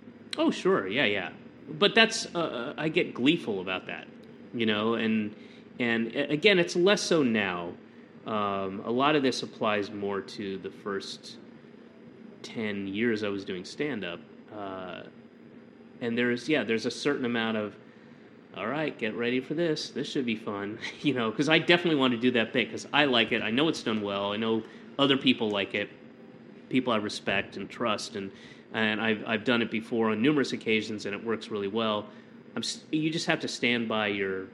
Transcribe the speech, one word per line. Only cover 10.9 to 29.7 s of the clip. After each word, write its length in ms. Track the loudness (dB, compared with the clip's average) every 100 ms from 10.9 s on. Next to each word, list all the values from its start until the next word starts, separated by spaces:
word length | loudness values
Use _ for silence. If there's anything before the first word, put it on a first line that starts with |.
| -6 -6 -14 -16 -18 -20 -20 -20 -20 -20 -20 -20 -20 -20 -18
ten 440 | -12 -6 -4 -4 -4
years 360 | 0 2 2
I 60 | 0
was 140 | -4
doing 220 | -6 -8 -8
stand-up. 540 | -6 -4 -4 -6 -8 -12 -20 -16 -12
Uh, 480 | -10 -8 -10 -12 -14 -18 -20 -20 -20 -20 -20 -20 -20 -8
and 160 | -4 0
there's, 300 | 0 0 0
yeah, 160 | 0
there's 220 | 2 0 -2
a 60 |
certain 340 | -2 -2 0 0
amount 320 | 0 0 -2
of, 180 | -4 -8 -20 -20 -20 -20 -20 -20 -16 -8
"All 120 | -4
right, 300 | -2 -4 -2
get 180 | -4 -2
ready 240 | 0 0
for 140 | -2 -2
this. 340 | 0 -2 -4
This 180 | -6 -4
should 160 | -2 -2
be 100 | -2
fun," 420 | -4 -6 -6 -8 -10
<laughs> 120 | -2
you 120 | 0
know, 180 | 2 0
'cause 180 | 0 4
I 80 | 4
definitely 400 | 6 4 6 4
want 140 | 4
to 60 | 4
do 120 | 4
that 220 | 4 2
bit 160 | 0 -2
'cause 180 | -4 -2
I 120 | 2 4
like 260 | 4 4
it. 100 | 2
I 80 | 0
know 160 | 2 2
it's 140 | 0
done 180 | -2 -2
well. 300 | -2 -2 -2
I 40 | 0
know 260 | 0 0 -2 -14 -10 2
other 180 | 4 6
people 320 | 4 4 2
like 240 | 0 0
it, 160 | -2 -4 -8 -20 -20 -20 -20 -20 -20 -2
people 240 | 0 2
I 40 | 0
respect 580 | 0 -6 -2 0 -2 -8
and 120 | -10
trust, 460 | -4 -2 -2 -4 -8
and, 160 | -8 -12 -20 -20 -8
and 260 | 0 0 2
I've, 240 | 0 0 0
I've 160 | -2
done 180 | 2 2
it 100 | 2